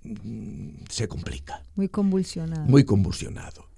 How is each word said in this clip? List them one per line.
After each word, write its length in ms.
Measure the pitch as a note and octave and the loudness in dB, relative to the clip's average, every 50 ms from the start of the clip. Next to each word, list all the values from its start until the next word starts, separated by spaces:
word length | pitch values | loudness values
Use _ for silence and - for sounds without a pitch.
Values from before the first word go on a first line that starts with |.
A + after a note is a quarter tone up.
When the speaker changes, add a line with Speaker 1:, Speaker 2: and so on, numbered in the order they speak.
| - | -14
Speaker 1:
mm, 800 | - A2 - - G#2+ A2+ A2 G#2 G#2+ - - - D2 - - E2 - | -14 -12 -12 -10 -10 -10 -10 -10 -10 -10 -10 -12 -12 -14 -14 -14 -10
se 180 | - - A2+ - | -6 -6 -4 -4
complica. 560 | - - E2+ - - - - - - - - - - | -4 -6 -6 -6 -8 -8 -10 -12 -12 -14 -14 -8 -4
Speaker 2:
Muy 140 | G3 G3 F#3 | -2 -2 -2
convulsionado. 760 | - G#3 G3+ G3 F#3 F#3+ F3+ - - F3 D#3+ E3 D#3+ D#3+ D3+ | 0 2 2 4 4 2 0 0 -4 -6 -6 -4 -4 -2 4
Speaker 1:
Muy 180 | C3+ C3 C#3+ C3 | 8 8 8 8
convulsionado. 840 | - G#2+ G2+ F#2+ D#2+ - - - - - - - - - - - - - | 8 6 4 2 2 0 -6 -8 -8 -10 -10 -12 -14 -14 -16 -20 -12 -2